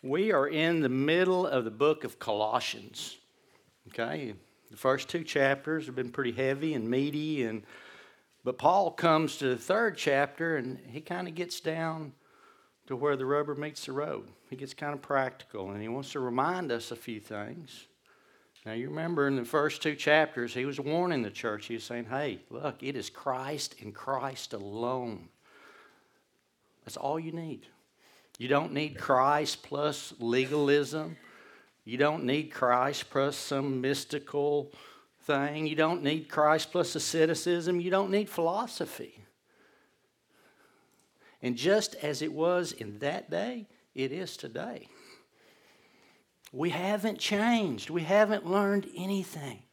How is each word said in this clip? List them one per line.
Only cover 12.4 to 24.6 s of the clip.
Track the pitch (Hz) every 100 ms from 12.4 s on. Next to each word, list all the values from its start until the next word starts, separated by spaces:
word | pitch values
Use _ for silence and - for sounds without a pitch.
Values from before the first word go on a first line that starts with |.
| - _ _ _ _
to |
where | 127 147 139
the | 131
rubber | 143 147 147
meets | 151 147 -
the |
road. | 135 156 - - - _
He |
gets | 131 135
kinda | - 147 143
practical, | - 139 131 - - 104 95
and | 101
he | 110
wants | 127 135
to | 147
remind | 127 123 147 180 165
us | 117 113
a | 117
few | - 110
things. | 101 107 107 170 156 - - _ _ _ _ _ _ _
Now, | 110
you | 113 123
remember | 151 170 165 139
in |
the | 135
first | 120 156 147 147
two | 160 147
chapters, | - 151 151 - 120
he | 123
was | 135 139
warning | 139 160 180 147
the | 107
church. | - 117 104 -
He |
was | 117
saying, | - 120
"Hey, | 117 131 147 92 -
look, | 127 147 -
it | 135
is | 135 -
Christ | - - 127 135 151 - -
and | 104
Christ | 101 - 135 131 131 -
alone. | 107